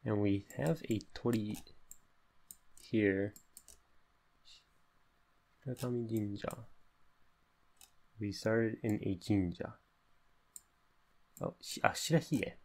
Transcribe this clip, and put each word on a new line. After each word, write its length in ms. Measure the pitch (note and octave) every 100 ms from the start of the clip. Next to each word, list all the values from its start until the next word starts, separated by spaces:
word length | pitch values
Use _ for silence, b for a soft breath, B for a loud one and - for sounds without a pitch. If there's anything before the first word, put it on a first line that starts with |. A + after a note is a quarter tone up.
And 160 | - G#2
we 260 | G#2 G2+ G2+ -
have 260 | D3 D#3+ -
a 100 | A2 -
tori 440 | - A#2+ A#2 G#2 G#2+ - - - - _ _ _ - - - - -
here. 540 | - A2 G#2 F#2+ G2+ - _ - - - _ - _ _ _ _ - - _ _ _ _ _ _ _ _ _ _
Shirakami 460 | C3+ B2 B2 A#2+ A#2
Jinja. 540 | A2 G#2 G2+ - - A2 - - _ - _ - _ _ _ _ _ - _ _ -
We 140 | G#2
started 460 | G2 A2 A2+ A2+ -
in 160 | A2+ G#2
a 100 | -
jinja. 600 | F#2+ - G2+ F2+ E2+ - - _ _ _ _ _ _ _ - _ _ _ _ _ _ _ -
Oh, 140 | - -
shi-, 180 | - -
ah, 60 | -
Shirahige. 640 | - - D#3 - C#3 - -